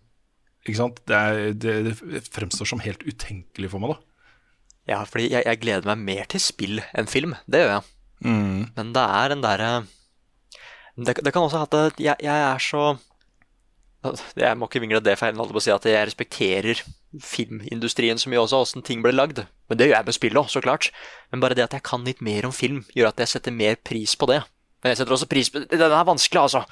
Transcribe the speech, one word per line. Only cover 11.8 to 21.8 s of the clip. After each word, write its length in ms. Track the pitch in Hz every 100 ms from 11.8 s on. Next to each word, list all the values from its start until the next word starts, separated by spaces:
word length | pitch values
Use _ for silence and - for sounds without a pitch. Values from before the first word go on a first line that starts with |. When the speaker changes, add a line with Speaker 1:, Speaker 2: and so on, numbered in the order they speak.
| 156 -
Speaker 2:
jeg, 120 | 151 143
jeg 220 | 147 151
er 160 | 143 131
så, 220 | - 147 147 135 _ _ _ _ _ _ _ _ _ _ 131 - - -
jeg 200 | 123 113
må 80 | 113
ikke 120 | 131
vingle 200 | 113 110
det 120 | 107 98
feilen, 160 | 113 110
holdt 120 | 113
på 80 | 104
å 40 |
si 80 | 110
at 120 | 101
jeg 220 | 113 110 107
respekterer 680 | - 117 - 98 95 104 117 - - _ 147
filmindustrien 960 | - - 113 110 104 117 113 - 117 113
så 100 | 135
mye 80 | 120
også, 200 | 113 135
hvordan 240 | 120 131 -
ting 160 | 120
ble 80 | 113
lagd. 300 | 127 147 123 98 _ -
Men 80 | 113
det 80 | 139
gjør 60 | 113
jeg 100 | 113
med 80 | 117
spill 220 | 113 120
også, 160 | 143 135
så 60 |
klart. 240 | 123 147 - - - - -
Men 100 | 123
bare 140 | 127 123
det 80 | 117
at 80 |
jeg 80 | 135